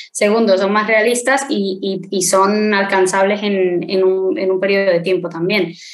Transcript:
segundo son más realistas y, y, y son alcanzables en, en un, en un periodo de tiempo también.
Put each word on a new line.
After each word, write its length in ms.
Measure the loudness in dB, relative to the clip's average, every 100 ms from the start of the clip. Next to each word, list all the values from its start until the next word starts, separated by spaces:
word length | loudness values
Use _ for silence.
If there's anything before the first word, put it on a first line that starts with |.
| -10
segundo 440 | -2 0 2 2 2
son 140 | 2
más 160 | 0 2
realistas 600 | 2 2 0 0 -2 -2
y, 320 | -4 -2 -4
y, 340 | -6 -6 -4 -4
y 60 |
son 500 | 0 2 2 2 2
alcanzables 680 | 0 0 0 2 2 0 0
en, 480 | -2 0 0 0 -2
en 140 | 0
un, 340 | 2 2 -2 -2
en 140 | -2
un 80 | 0
periodo 320 | 0 0 2
de 80 | 0
tiempo 280 | 0 -2 -4
también. 440 | -4 -2 -2 -2 -8 -18